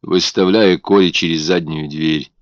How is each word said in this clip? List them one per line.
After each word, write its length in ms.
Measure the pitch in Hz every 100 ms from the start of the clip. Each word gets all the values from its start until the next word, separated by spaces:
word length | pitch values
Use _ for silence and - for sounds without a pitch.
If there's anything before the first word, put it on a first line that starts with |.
выставляя 760 | - 90 - - 92 107 101 87
Кори 320 | - 101 90
через 300 | - 85 80
заднюю 460 | 78 90 78 78 76
дверь. 440 | 76 80 78 69 _